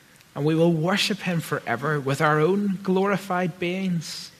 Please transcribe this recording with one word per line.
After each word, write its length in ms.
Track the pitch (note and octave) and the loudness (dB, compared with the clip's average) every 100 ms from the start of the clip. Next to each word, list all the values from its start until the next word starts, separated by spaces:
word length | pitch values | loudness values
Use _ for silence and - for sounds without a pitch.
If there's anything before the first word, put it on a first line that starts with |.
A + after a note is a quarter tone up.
| - - - | -20 -20 -14
and 100 | D3 | -4
we 100 | D3 | 0
will 180 | D#3+ E3+ | 4 4
worship 480 | E3 E3+ G3 - G#3 | 4 2 0 0 -2
him 200 | - E3+ | -2 -4
forever 600 | - D3 - A#2 C#3+ D3+ | -4 -6 -4 -4 -2 -2
with 200 | C3+ C#3 | -2 2
our 200 | D#3 D3+ | 2 4
own 380 | D#3 G3+ G3+ F3+ | 4 2 0 -2
glorified 800 | - F#3 G3 F#3+ - F3+ F3+ - | 0 2 2 0 -2 -2 -2 -4
beings 720 | F3 F#3 F#3+ E3+ - - - - | -4 -2 -2 -2 -4 -10 -16 -20